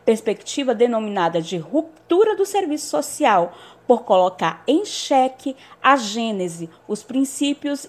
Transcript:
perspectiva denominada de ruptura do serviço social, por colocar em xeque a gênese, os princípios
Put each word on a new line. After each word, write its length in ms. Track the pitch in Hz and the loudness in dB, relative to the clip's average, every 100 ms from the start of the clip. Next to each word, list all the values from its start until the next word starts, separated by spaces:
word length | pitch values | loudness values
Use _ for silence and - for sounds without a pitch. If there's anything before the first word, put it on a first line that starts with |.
perspectiva 720 | - 214 - 196 - - 262 220 | 0 0 -2 -6 -6 -4 -2 2
denominada 680 | 240 226 214 202 170 170 | 2 2 -2 0 0 0
de 160 | 165 185 | -4 -6
ruptura 800 | 147 294 320 - - 339 427 381 | -2 -2 -4 -10 0 2 4 2
do 100 | 392 | 0
serviço 420 | 415 370 294 - | 0 -2 -4 -4
social, 680 | 294 277 - 294 196 175 - - - - | -4 -4 0 4 4 2 -4 -20 -10 0
por 160 | 240 | 0
colocar 580 | - 190 185 185 165 165 - | 4 4 4 0 -4 -2 0
em 160 | 302 | 0
xeque 720 | 415 - - 269 262 262 285 262 - - | -2 -8 0 2 2 -2 -10 -10 -14 -2
a 140 | - 277 | 2 2
gênese, 760 | 214 214 226 202 180 165 165 - - | 0 -6 -4 -4 -6 -8 -14 -14 -10
os 160 | 208 | -10
princípios 840 | - 254 269 - 285 285 285 277 | -6 -4 -2 -2 -2 -2 -4 -6